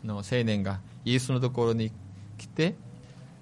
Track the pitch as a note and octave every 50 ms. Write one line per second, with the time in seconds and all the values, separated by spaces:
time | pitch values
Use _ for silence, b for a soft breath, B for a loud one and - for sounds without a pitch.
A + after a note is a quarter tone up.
0 | - A2 G#2 G2+ G2+ - B2+ B2 A#2 A2+ G#2+ G2+ F#2+ G2 G2 F#2+ B B B B
1 | - A#2+ B2 C3 B2+ - C3 B2 B2+ B2 B2+ B2 A#2 A#2 A2+ A2+ A2 A2 - -
2 | - - B B B B - - - - - - D#3 F#3 - - - - - -
3 | B B B B B B B B